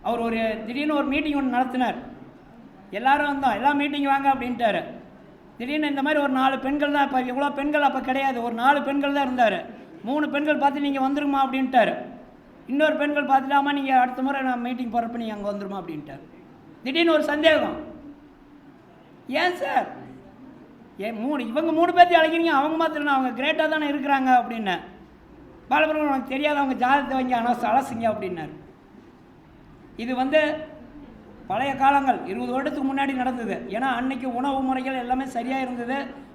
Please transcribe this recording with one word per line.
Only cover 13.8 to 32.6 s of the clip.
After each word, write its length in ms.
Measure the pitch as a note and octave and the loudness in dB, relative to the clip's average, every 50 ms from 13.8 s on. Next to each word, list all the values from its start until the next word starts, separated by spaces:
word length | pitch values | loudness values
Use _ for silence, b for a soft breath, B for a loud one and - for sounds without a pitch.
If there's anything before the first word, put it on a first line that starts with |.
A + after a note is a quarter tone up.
| C4+ C4+ C4 B3+ | 0 2 4 4
அடுத்த 220 | B3 B3 B3 - | 4 2 0 -4
முறை 200 | C4 C4+ C#4 C4+ | -2 -2 -2 -2
நான் 180 | C4 C4 B3 A#3+ | -2 -2 -2 -2
மீட்டிங் 320 | A#3 B3 B3+ B3 B3+ A#3 | -4 -6 -6 -6 -6 -2
போறப்ப 300 | G#3 A#3+ A3+ A#3 A#3+ A#3 | -2 -2 -2 -2 -6 -8
நீங்க 120 | A#3 A3 G#3+ | -6 -6 -8
அங்க 180 | G#3 G3+ G#3 | -6 -6 -6
வந்துருமா" 280 | G3+ G3+ G3+ F#3+ G3 G3 | -6 -6 -8 -8 -8 -10
அப்படின்ட்டாரு. 440 | F3 E3 D#3 D3+ C#3+ C#3 C3+ C#3 - - - - - - - - - - - - - | -10 -10 -10 -12 -12 -14 -16 -18 -18 -20 -20 -20 -20 -20 -20 -20 -20 -20 -20 -10 -8
திடீர்னு 280 | B3+ C#4 E4 E4+ E4 | -4 0 2 4 4
ஒரு 120 | D#4+ D4+ D4 | 4 4 2
சந்தேகம், 520 | D4 D4 D4+ D#4 D#4+ D#4 - - - - - - - - - - - - - - - - - - - - - - - - - - - - - - - - - - | 0 0 4 6 6 6 6 2 0 -4 -8 -10 -14 -16 -18 -18 -20 -20 -20 -20 -20 -20 -20 -20 -20 -20 -20 -20 -20 -20 -20 -20 -20 -20 -20 -20 -20 -20 -20 -12
"ஏன் 280 | - B3+ D4+ F4 F4+ F4+ | -4 -2 0 0 0 0
சார், 320 | - - - - C4 G#3 - - - - - - - - - - - - - - - - - - - - - - | -2 -4 0 0 0 0 -2 -10 -16 -16 -18 -18 -20 -20 -20 -20 -20 -20 -20 -20 -20 -20 -20 -20 -20 -20 -20 -14
ஏன் 220 | - F#3+ A3 A3+ G#3 | -10 -8 -8 -6 -6
மூணு, 280 | A3 C4+ D4+ C4+ - | -4 -4 -4 -4 -4
இவங்க 240 | A3 A3+ D4 E4 E4 | -4 -2 -2 0 0
மூணு 200 | D#4 D#4 E4+ F4 | 2 2 2 4
பேர்த்தையும் 300 | F4 F4 F4 F4 F4 E4 | 8 8 8 8 8 4
அழைக்கிறீங்க, 320 | D#4+ D#4+ E4 E4+ E4 E4 D4+ C4+ | 4 4 2 0 2 2 2 2
அவங்க 180 | C#4+ D#4 D#4+ | 2 0 0
மாத்திரம் 300 | D#4+ E4 D#4+ D#4 D4 D4 | 0 0 -2 -2 -2 -2
அவங்க 340 | D4 C#4 C4 C4 B3+ A3+ A3+ | 0 0 0 0 -2 -4 -2
கிரேட்டா 280 | C4 D4+ D#4+ E4 D#4 D4+ | -2 -2 0 0 0 0
தானே 180 | D#4 D#4 D4+ C#4+ | 0 -2 -2 -2
இருக்கிறாங்க" 420 | C#4+ D4 B3+ C#4+ C#4 C4+ C4 C4 B3+ B3 | -4 -4 0 0 0 2 4 4 4 4
அப்படின்னு. 400 | A#3 A#3 A#3 A3+ G#3+ G3 F3 E3 - - - - - - - - - - - - - - - - - - | 4 0 -6 -4 -4 -4 -4 -4 -6 -14 -20 -20 -20 -20 -20 -20 -20 -20 -20 -20 -20 -20 -20 -20 -4 0
பாலபிரமன், 380 | B3+ D4+ D#4 D#4 D4+ D4+ D4+ | 2 2 4 2 2 0 0
"உனக்கு 220 | D4 C4+ C4 B3+ - | 0 0 -2 -2 -4
தெரியாத, 300 | C4 C4+ D4 D4 D4 C#4+ | -4 -2 0 0 2 2
அவங்க 160 | C#4 C4 B3+ | 0 0 0
ஜாதகத்தை 400 | G3+ B3 B3 C#4 C#4+ C4+ A#3 C4 | 0 2 4 4 2 2 0 -2
வாங்கி 160 | C4 B3+ B3+ B3+ | -2 0 0 0
அலசு-, 360 | A#3 A3+ A#3+ A#3+ A3 A#3+ G#3 | 0 2 0 0 0 2 2
அலசுங்க" 440 | A3 C4 C4+ - B3 A3 A#3 A3 G#3 | 2 2 2 0 -6 0 0 0 0
அப்படின்னாரு. 360 | - G3 F#3 F3+ E3 D#3 D3 D3+ D3+ - - - - - - - - - - - - - - - - - - - - - - - - - - - | 0 -4 -6 -6 -6 -8 -10 -12 -16 -20 -20 -20 -20 -20 -20 -20 -20 -20 -20 -20 -20 -20 -20 -20 -20 -20 -20 -20 -20 -20 -20 -20 -20 -20 -20 -12
இது 200 | - A3+ A#3+ C4 | -10 -6 -4 -2
வந்து 400 | B3 C4 C4+ D4 D#4 D4+ D4 D#4 D#4 - - - - - - - - - - - - - - - - - | -2 0 2 4 4 4 2 -2 -4 -8 -12 -16 -20 -20 -20 -20 -20 -20 -20 -20 -20 -20 -20 -20 -20 -8
பழைய 280 | - F#3 A3 C4+ C#4 C4+ | -4 -2 -2 0 -2 0
காலங்கள், 500 | - C4+ C4+ C#4+ C#4 C4+ C4+ A#3 F3+ - | 4 4 6 6 4 4 2 0 0 -2
இருபது 360 | E3+ G3 A#3+ B3+ A#3+ B3 C4 | -8 -6 -6 -4 -2 -2 -2